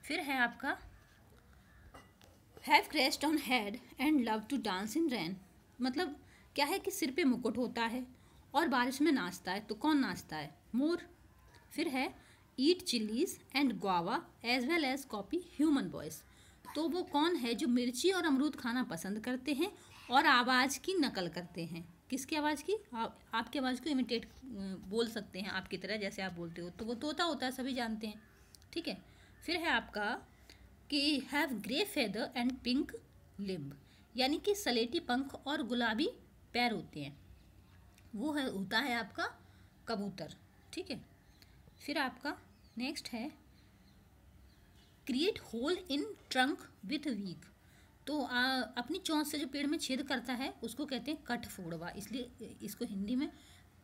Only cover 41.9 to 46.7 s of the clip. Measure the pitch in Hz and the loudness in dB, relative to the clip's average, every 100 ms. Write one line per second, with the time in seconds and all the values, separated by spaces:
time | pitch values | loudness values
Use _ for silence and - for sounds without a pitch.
41.9 | 302 262 - 285 370 - - - - 247 | -2 -2 -2 -6 -6 -12 -20 -14 -6 -6
42.9 | 294 - 233 262 - - - - - - | -6 -8 -6 -6 -10 -20 -20 -20 -20 -20
43.9 | - - - - - - - - - - | -20 -20 -20 -20 -20 -20 -20 -20 -20 -20
44.9 | - - 254 403 - - 226 277 359 - | -14 -4 2 2 2 -6 -2 0 0 0
45.9 | 277 427 381 - 262 262 349 - | -2 -2 -6 -2 2 4 2 -6